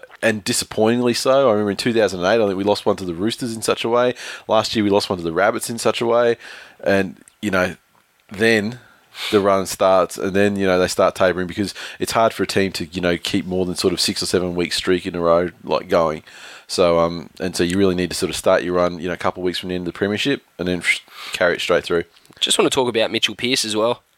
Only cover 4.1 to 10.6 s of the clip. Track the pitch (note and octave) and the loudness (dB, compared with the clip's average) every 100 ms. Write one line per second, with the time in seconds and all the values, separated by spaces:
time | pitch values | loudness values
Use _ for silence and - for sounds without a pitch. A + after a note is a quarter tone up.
4.1 | - - - - A2 - A#2 G2+ G2+ - | -2 -10 -12 0 0 2 2 4 2 2
5.1 | F#2 E2+ E2 G2+ A2+ - A#2 A#2+ - A#2 | -4 -2 0 2 0 -4 -4 -2 0 2
6.1 | A#2 A#2+ A2+ - - - - - G2 F#2+ | 2 2 0 -6 -20 -20 -8 0 0 0
7.1 | - _ _ G#2 F#2 F#2 D#2+ _ _ _ | -6 _ _ -2 0 0 -4 _ _ _
8.1 | _ - F2+ A2+ A2 G#2 B2 - _ _ | _ -14 0 4 4 2 -6 -16 _ _
9.1 | - - G#2 G2 G2 F2+ - F#2+ F#2+ F2 | -12 0 2 4 2 0 0 4 4 2
10.1 | - G2 F#2+ G2+ G2 | -2 -2 2 2 2